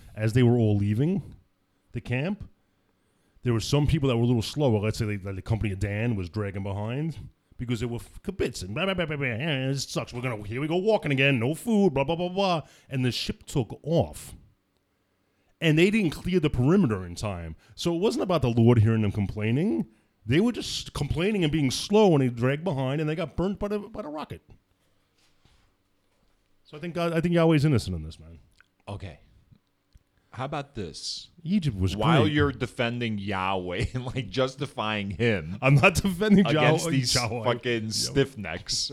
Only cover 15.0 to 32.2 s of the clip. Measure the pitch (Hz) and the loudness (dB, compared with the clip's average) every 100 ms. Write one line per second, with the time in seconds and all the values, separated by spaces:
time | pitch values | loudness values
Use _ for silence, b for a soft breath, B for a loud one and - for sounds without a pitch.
15 | _ _ _ _ _ - 160 151 196 220 | _ _ _ _ _ -2 2 6 6 4
16 | 170 - 175 180 147 120 131 202 135 98 | 0 -2 -2 2 2 2 4 4 4 0
17 | 90 87 107 90 82 80 b b 170 170 | -6 -8 -6 -6 -10 -12 b b -4 0
18 | 220 240 185 165 123 117 113 120 110 113 | 0 -2 0 0 2 6 6 8 6 4
19 | 101 107 95 107 107 131 208 330 - b | 0 -2 -4 -2 -2 0 0 -2 -4 b
20 | b b 110 147 240 214 - - - - | b b -2 2 2 -2 -6 -8 -8 -6
21 | 147 143 190 208 156 156 131 - - 202 | -4 -2 0 0 0 2 0 -2 2 4
22 | 202 147 131 117 127 147 180 135 131 151 | 6 6 2 0 -2 -2 -4 -4 -4 -2
23 | 151 160 156 - 185 196 208 208 226 220 | -2 -4 -6 -4 -4 -4 -6 -6 -8 -12
24 | 285 302 - 82 _ - _ _ _ _ | -12 -10 -12 -16 _ -20 _ _ _ _
25 | _ _ _ _ _ _ _ _ _ _ | _ _ _ _ _ _ _ _ _ _
26 | _ _ _ _ _ _ _ 151 175 165 | _ _ _ _ _ _ _ -12 -8 -4
27 | 170 165 175 170 165 156 156 123 - 85 | 0 2 4 6 6 6 6 4 0 -6
28 | 78 - 80 80 _ _ _ _ - 101 | -8 -14 -20 -20 _ _ _ _ -14 -12
29 | 95 - _ _ _ _ _ _ _ _ | -14 -16 _ _ _ _ _ _ _ _
30 | _ _ _ - 135 151 139 110 85 - | _ _ _ -12 -8 -8 -10 -10 -10 -10
31 | - - - _ 160 202 147 95 95 101 | -10 -10 -14 _ -2 0 0 0 -2 2
32 | - - | 4 4